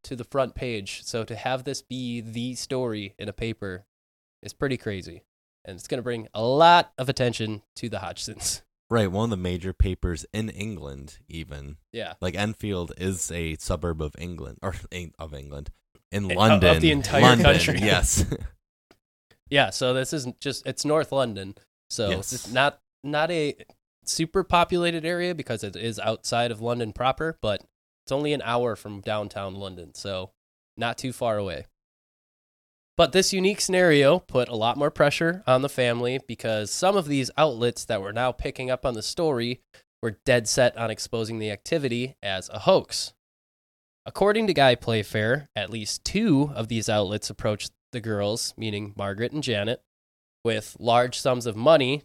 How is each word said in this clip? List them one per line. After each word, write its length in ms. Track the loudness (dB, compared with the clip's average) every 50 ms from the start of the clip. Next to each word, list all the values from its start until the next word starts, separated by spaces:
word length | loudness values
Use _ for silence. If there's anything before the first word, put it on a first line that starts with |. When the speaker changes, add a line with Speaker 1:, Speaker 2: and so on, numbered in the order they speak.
| -12
Speaker 1:
to 120 | -12 -10
the 80 | -10 -10
front 300 | _ -2 -2 -2 -2 -2
page, 480 | -8 -6 -6 -6 -6 -8 -8 -12 -12 -12
so 200 | -8 -6 -6 -6
to 120 | -6 -8
have 280 | -6 -4 -4 -4 -4 -4
this 180 | -6 -8 -8
be 380 | -10 -10 -10 -8 -6 -6 -6 -6
the 340 | -8 -8 -8 -6 -6 -6 -6
story 600 | -8 -6 -4 -2 -2 -2 -2 -4 -6 -8 -10 _ -10
in 100 | -10 -10
a 40 |
paper 520 | -8 -6 -6 -6 -6 -6 -8 -10 -10 -12 -14 _ _ _ _ _ _ _ _ _ _ _
is 100 | -18 -16
pretty 240 | -8 -4 -2 -2 -2
crazy, 460 | -4 -4 -6 -6 -6 -8 -12 -16 -18 _ _ _ _ _ _ _ _ -18
and 120 | -16 -16
it's 100 | -14 -8
gonna 160 | -6 -6 -6
bring 260 | -4 -4 -6 -6 -6 -8 -6
a 80 | -2
lot 500 | 0 2 6 8 8 10 10 8 6 2 -4 -6
of 100 | -2 -2
attention 540 | 0 0 0 0 0 -2 -4 -6 -6 -8 _ _ -14
to 120 | -10 -10 -8
the 100 | -8 -8
Hodgsons. 640 | -8 -8 -10 -10 -12 -12 -10 -6 -6 -6 -6 -6 _
<laughs> 60 | _ _ _ _ 0
Speaker 2:
Right, 220 | 2 2 2 2
one 120 | 2 0 0
of 60 | 0
the 60 | -2
major 380 | -2 -2 -2 -4 -2 -4 -6 0
papers 500 | 0 0 0 0 -2 -2 -4 -4 -4 -8 -8
in 160 | -6 -6 -6 -6
England, 680 | -6 -8 -8 -8 -8 -10 -10 -12 -12 -12 -14 -16 -18 -20 _ -14
even. 480 | -12 -12 -12 -10 -12 -14 -12 -14 -16 -18 _ _
Speaker 1:
Yeah. 220 | -12 -10 -10 -10 -8 -6
Speaker 2:
Like, 120 | -4 -4 -2
Enfield 580 | -2 -2 -2 -4 -6 -4 -4 -4 -4 -4 -6 -8
is 340 | -4 -4 -4 -2 -2 -4 -6
a 240 | -4 -4 -4 -4 -6
suburb 440 | -6 -4 -4 -4 -2 -2 -4 -4 -2
of 140 | -6 -6 -6
England, 440 | -10 -12 -10 -10 -10 -12 -14 -12 -8
or 120 | -8 -8 -6 -8
<laughs> 80 | -12 -12
Eng-, 220 | -10 -10 -10 -12 _ -14
of 160 | -14 -12 -12
England. 360 | -14 -14 -12 -12 -12 -12 -12 -16 _ _ _ _ _ _ -6
In 140 | -4 -4 -2
Speaker 1:
Of, 60 | -2
of 60 | 2 4
Speaker 2:
London. 420 | 6 6 8 8 8 6 6 8
Speaker 1:
the 100 | 6 4
entire 280 | 4 4 0 2 4 8
Speaker 2:
London, 240 | 10 10 10 10 8
Speaker 1:
country. 340 | 6 6 6 4 2 0 2
<laughs> 40 |
Speaker 2:
yes. 420 | 4 4 4 4 4 2 2 2 0 0
<laughs> 40 | -2 -6 -8 -12 -14 _ _ _ _ _ _ _ _ _ _ _ _ _ _ _ _ _ _ 2
Speaker 1:
Yeah, 200 | 4 4 4 4
so 220 | 2 0 0 2 2
this 180 | 2 0 -2
isn't 280 | -4 -4 -4 -6 -8 -6
just, 260 | -6 -6 -6 -6 -6
it's 180 | -8 -6 -4 0
North 260 | 2 2 2 2 2
London, 420 | 0 0 0 0 -2 -8 -10 -12 -14 -18 _ _ _ _ _ -10
so 220 | -4 -2 0 0
Speaker 2:
Yes. 220 | 0 -2 -2 -6 -8
Speaker 1:
it's 160 | -8 -8 -2
not, 280 | 2 4 4 2 2 _ _ _ _ _
not 280 | -8 -4 -2 0 0 0
a 260 | 0 0 -2 -2 -4 _ -14 _ _ _ _ _ _ _ -8
super 400 | -6 -2 -2 -2 0 0 -2 0
populated 600 | 4 4 4 4 4 2 0 0 0 0 -2 -4
area 280 | -2 -2 -2 -2 -2 -4
because 300 | -6 -4 -6 -6 -6 -6
it 100 | -8 -8
is 220 | -6 -6 -6 -6 -2
outside 520 | -2 -2 -2 -2 -4 -2 0 0 0 0
of 100 | -2 -4
London 320 | -4 -4 -2 -2 -4 -6
proper, 460 | -4 -2 0 0 0 -2 -4 -6 -6 -4
but 220 | -2 -2 -2 -2 -6 _ _ _ _ _ _ _ _
it's 80 | -4
only 220 | -2 -2 0 0 -2
an 80 | -2
hour 340 | -2 0 0 0 0 0 -2
from 240 | -4 -8 -12 -12 -8
downtown 540 | -6 -4 -4 -4 -4 -6 -8 -8 -8 -8 -8
London, 400 | -10 -10 -12 -12 -14 -16 -16 -16
so 380 | -12 -8 -8 -6 -6 -8 -10 _ _ _ _ _ _ _ _ _
not 220 | -4 -4 -4 -4 -4
too 160 | -8 -8 -6
far 220 | -2 -2 0 0 0
away. 260 | -2 -4 -6 -8 -10 _ _ _ _ _ _ _ _ _ _ _ _ _ _ _ _ _ _ _ _ _ _ _ _ _ 2 2
But 140 | 2 4
this 200 | 4 2 2 2
unique 300 | 0 2 2 2 2 0
scenario 560 | -2 0 2 4 6 6 6 8 8 6 6 4
put 300 | 0 -2 0 0 0 0
a 40 | -2
lot 200 | 0 0 0 0
more 140 | 0 0 -2
pressure 520 | 2 4 4 4 4 2 0 0 0 -2 2
on 160 | 2 2 4
the 60 | 2 0
family 480 | 0 0 2 2 2 0 -2 -2 -2 -4 -6 -8
because 420 | -12 -6 -2 -2 -2 -2 -2 -4
some 260 | -2 2 2 4 4
of 100 | 4 2
these 240 | 0 0 0 0 -2 2 2
outlets 460 | 2 2 2 2 0 0 0 -2 -6
that 160 | -4 -4 -4
were 100 | -4 -4
now 200 | -4 -2 -2 -2
picking 380 | -2 -2 -6 -8 -6 -6 -4 -4
up 140 | -4 -2 -2
on 80 | -4
the 100 | -4 -4
story 600 | -6 -6 -4 0 0 0 2 0 0 -2 -4 -6 _ _ _ -20 _ _ _ -6
were 160 | -6 -6 -6 _ 2
dead 200 | 4 4 4 4 2
set 280 | 2 4 4 4 4
on 140 | 0 -4 -4
exposing 480 | -4 -6 -8 -6 -4 -4 -4 -4 -4 -4
the 120 | -4 -4
activity 640 | -6 -6 -4 -2 -2 0 0 -2 -2 -2 -4 -6 -8 -8
as 280 | -6 -6 -6 -6 -6 -10
a 80 | -10 -2
hoax. 560 | 2 4 4 4 2 -2 -8 -8 -8 -8 _ _ _ _ _ _ _ _ _ _ _ _ _ _ _ _ _ _ -18
According 420 | -10 0 2 4 4 4 4 2 2
to 40 |
Guy 220 | 4 6 6 6 6
Playfair, 760 | 4 2 0 0 0 0 -2 -2 0 2 2 0 0 -2 _ -8
at 140 | -8 -6 -6
least 340 | -6 -8 -6 -6 -8 -6 -6
two 460 | -2 0 2 4 4 6 4 4 2 -2
of 120 | -6 -6 -2
these 200 | -2 -2 0 2
outlets 400 | 2 2 2 0 -2 -6 -6 -8
approached 400 | -10 -4 -2 -2 -2 -2 -6 -12 _ _ _ _
the 80 | -12 -8
girls, 520 | -6 -4 -2 0 0 0 -2 -2 -4 -8 -6
meaning 360 | -6 -6 -4 -4 -4 -6 -8 -8
Margaret 360 | -6 -6 -6 -4 -4 -4 -4
and 120 | -4 -4 -4
Janet, 360 | -2 -2 -2 0 -2 -4 -6 _ _ _ _ _ _ _ _ _ _ _ _ -2
with 320 | -2 -2 -2 -4 -8 -14 -4
large 380 | 2 4 4 4 4 2 -2 -2
sums 260 | 0 0 0 0 -2
of 100 | -4 -4
money 460 | 2 6 6 6 6 6 2 0 -2